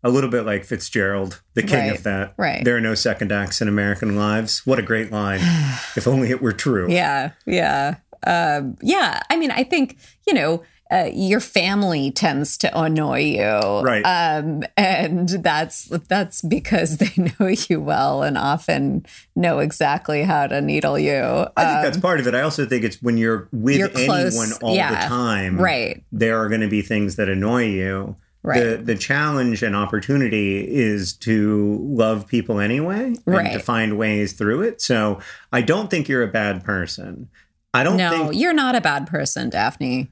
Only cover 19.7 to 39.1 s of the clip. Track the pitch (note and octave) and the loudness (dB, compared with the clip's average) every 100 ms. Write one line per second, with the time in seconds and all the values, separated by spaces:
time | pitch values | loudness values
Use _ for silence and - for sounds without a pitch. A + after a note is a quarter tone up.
19.7 | - D#3 D3 - D3+ D3+ D#3 C#3+ C#3+ C#3+ | 2 0 0 -2 0 2 2 0 0 0
20.7 | D3+ D3 C#3+ D3 C#3 B2 B2+ - - E3 | 0 0 0 0 0 0 0 0 0 2
21.7 | D3+ D#3 E3 F3+ E3+ B2 A#2+ D3+ D3+ C3 | 2 0 0 0 2 2 0 0 -2 -2
22.7 | B2+ A2 - A#2+ A#2 A2+ A2 F#2+ A#2+ A2+ | 0 -2 -2 0 2 2 0 -4 -2 2
23.7 | C#3 - C3 C3 - F#3 A2+ A2 A2 A#2 | 2 2 0 0 2 2 0 0 -2 0
24.7 | F#3 D#3 A#2 F2 B2 A#2+ G#2 F#2+ F#2 F3+ | 2 2 0 -2 -2 0 0 0 0 2
25.7 | C#3 F2 - - - A2+ A2+ G#2+ A2 G#2+ | 0 -4 -8 -10 0 0 2 0 0 0
26.7 | G#2+ F#2+ G#2+ G2+ F#2 G2 F#2+ G2+ B2 A2+ | 0 0 -2 -2 -2 -2 0 0 0 0
27.7 | F#2+ F#2+ F#2+ G2+ G2+ _ _ - B2+ A#2 | 0 -2 -4 -6 -12 _ _ -2 2 2
28.7 | A2+ A#2 G#2 - C#3 D3+ C#3+ B2 G#2+ A#2 | 0 -2 -4 -2 0 0 0 0 0 0
29.7 | G2+ G2+ G#2+ F#2+ C#3 B2 G#2+ G2+ G2 G2+ | 0 0 -2 0 0 2 0 0 0 -2
30.7 | C#3+ A2+ G#2 F#2 - - A2 G#2 G#2+ G#2 | 0 2 0 -2 -6 0 2 4 2 2
31.7 | G#2 C#3 C3 A2 G#2+ G2+ A#2+ - G#2 G2+ | 0 -2 0 2 0 0 -2 0 0 0
32.7 | B2+ D#3+ G3+ C4 A#3 - F#3 - - - | 0 -2 -2 -4 -4 0 0 0 -4 -2
33.7 | A2+ A2 G#2 A2 G#2+ G2+ - G#2 B2 A3+ | 0 0 0 0 0 -2 -2 -2 0 -2
34.7 | - - A#2+ G#2+ G2 - - - B2 A#2 | -4 0 2 2 -2 -8 -20 -2 0 2
35.7 | F3 G#3+ F3 C#3+ C3+ A2+ A2 G#2 F#2+ F#2 | 0 0 -2 0 0 0 0 0 -2 -2
36.7 | G2 F2 - F#2+ F2+ B2 _ _ _ _ | -4 -4 -8 -12 -14 -16 _ _ _ _
37.7 | B2+ D3 F#3 F3+ E3+ D#3 E3+ E4+ D#4+ C4 | 0 2 2 2 0 0 0 2 2 2
38.7 | B3 E3 C#3+ D3 | 2 0 -2 -2